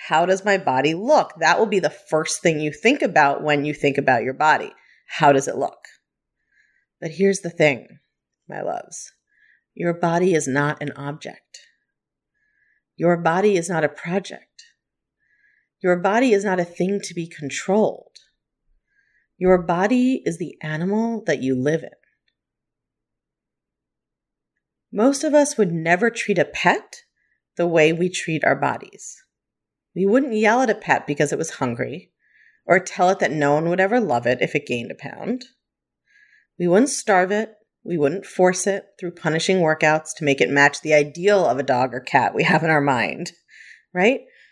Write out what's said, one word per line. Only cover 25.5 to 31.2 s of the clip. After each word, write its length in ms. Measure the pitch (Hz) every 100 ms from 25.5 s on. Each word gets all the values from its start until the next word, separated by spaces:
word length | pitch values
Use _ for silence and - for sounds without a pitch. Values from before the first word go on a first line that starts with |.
| -
would 120 | 190
never 380 | 165 160 175 233
treat 300 | - - 185
a 60 | -
pet 560 | - 175 359 - - _ _ _ _ _ -
the 120 | 175
way 260 | 165 156
we 160 | 165 180
treat 340 | - - 156
our 120 | - 139
bodies. 640 | 139 113 - - - - _ _ _ _ _ _ _ 175
We 120 | 196
wouldn't 260 | 247 277
yell 280 | 214 214 240
at 100 | 254
a 40 | -
pet 300 | - 139 -
because 260 | 147